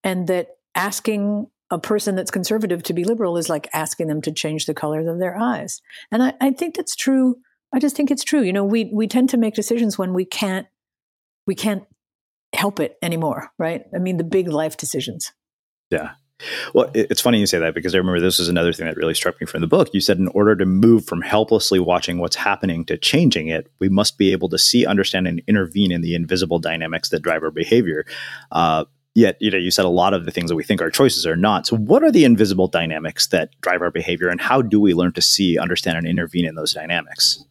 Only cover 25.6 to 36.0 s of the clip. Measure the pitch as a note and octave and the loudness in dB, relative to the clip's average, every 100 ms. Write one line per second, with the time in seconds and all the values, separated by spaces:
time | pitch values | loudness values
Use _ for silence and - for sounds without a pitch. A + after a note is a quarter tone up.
25.6 | F2+ G2+ F#2+ F2 E2 E2+ E2 F#2 F2 E2 | 0 0 0 0 -2 -4 -2 -2 0 -2
26.6 | E2 E2 D#2+ D#2+ - D#2+ D2+ D#2+ D#2+ D#2 | -2 -4 -6 -6 -4 -4 -2 -2 -4 -6
27.6 | E2 A#2 F#2 D#2 - - - - - E2 | 2 2 2 -4 -8 -12 -14 -16 -6 0
28.6 | E2 D#2 D2+ _ _ A2+ G#2 - G#2 F#2+ | 2 0 -4 _ _ 4 4 2 -2 0
29.6 | F2 F#2+ F#2 F2+ F#2 F#2+ E2+ F2+ E2+ E2 | 0 0 2 4 2 2 -2 -4 -2 -4
30.6 | - G2 E2 - C3+ - E2+ E2 G#2 F#2+ | 0 0 2 4 4 4 -2 2 2 2
31.6 | - A#2 G#2+ A#3 D#4+ B3 C#3 A2 G#2 F#2 | 0 -2 4 4 6 6 6 6 4 4
32.6 | F#2 F2 E2 D#2 D#2+ - - F2+ D#2 _ | 2 0 -2 -4 -8 -4 0 0 -2 _
33.6 | F2 F2+ F2 E2+ E2+ F2 F2+ F2 - C3 | -2 0 0 -2 -4 -2 -2 -2 0 0
34.6 | A#2 G#2 G#2 E2+ F2+ F2 - - F#2+ E2 | 4 4 4 4 2 0 0 2 2 2
35.6 | F2 F2 F#2 E2 | 0 -2 -2 -2